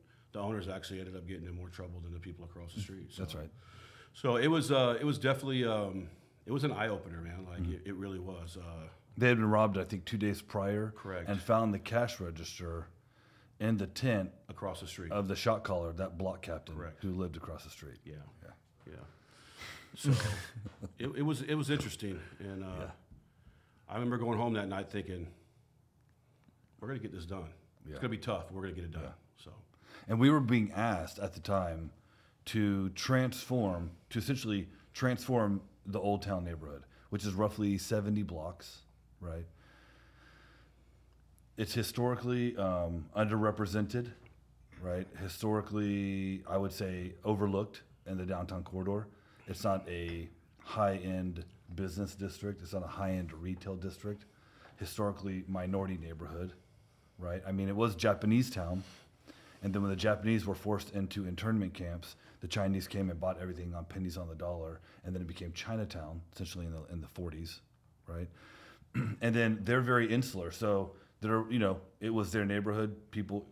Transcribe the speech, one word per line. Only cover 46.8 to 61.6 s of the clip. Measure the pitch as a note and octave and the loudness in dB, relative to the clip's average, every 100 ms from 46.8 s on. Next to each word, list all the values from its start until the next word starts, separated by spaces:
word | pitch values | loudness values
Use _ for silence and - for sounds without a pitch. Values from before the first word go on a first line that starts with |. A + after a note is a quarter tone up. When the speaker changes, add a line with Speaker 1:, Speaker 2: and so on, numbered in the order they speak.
| F#2+ F2+ F2+ F2+ | -4 -4 -6 -4
Speaker 2:
overlooked | G#2 G#2 G2+ G2 G#2 - - - - | 0 4 4 2 0 -6 -20 -16 -6
in | F#2+ | -4
the | |
downtown | F#2 F2+ F#2 F#2 | -2 -2 -2 -6
corridor. | F2 F#2 F#2+ G2+ G#2 - - - - | -6 -4 0 0 -2 -12 -20 -14 -8
It's | F#2+ | -2
not | A2 F#2+ F2+ | 2 2 0
a | F2 E2+ E2+ E2 - - - | -4 -4 -4 -8 -12 -20 -20
high-end | - A2 G2+ F#2+ F#2 F#2 F2+ E2+ E2 - - | -6 2 2 2 0 0 -2 -4 -8 -14 -10
business | F2 F#2+ F2+ G2 | -4 -2 -2 -4
district. | - G2 - G2+ G2 | -4 -6 -4 -6 -6
It's | F2 | -6
not | G2 | -6
a | E2 | -4
high-end | - G2 F#2 E2+ | -2 0 0 -2
retail | D#2 F2+ F2+ G2 F#2 | -6 -6 -4 -4 -6
district. | F#2 F2 G#2 G#2 - - - - - - | -6 -6 -6 -8 -10 -20 -20 -20 -18 -10
Historically | E2+ - G#2 F#2+ G2 F#2+ F2+ | -8 -2 0 0 -4 -4 -2
minority | F#2+ F#2 G2 F#2+ F2+ | -2 0 0 0 -2
neighborhood, | E2 D#2+ D#2 E2 F#2 - - - - _ _ - | -6 -8 -8 -6 -6 -8 -20 -20 -20 _ _ -10
right? | F2 F2+ F#2+ | -4 -4 -2
I | |
mean, | G2 G2 | 0 2
it | G2 | 4
was | A#2 | 4
Japanese | F2+ A2 G2 G#2 A#2 B2+ | 6 4 6 6 6 6
town. | - F2 F#2 G2 - - - - - - - | 0 -2 -2 -4 -12 -20 -20 -20 -20 -20 -6
And | G2+ | -2
then | G2 | 2
when | G2 | 2
the | F#2+ | 4
Japanese | G#2+ G2+ G#2+ A2+ F#2+ | 4 4 6 4 4
were | |
forced | F2+ G2+ G#2 - | -2 0 0 0
into | G2+ F#2+ G2+ F#2 | -2 -2 -2 -4
internment | F2 A2 A2 | -2 2 2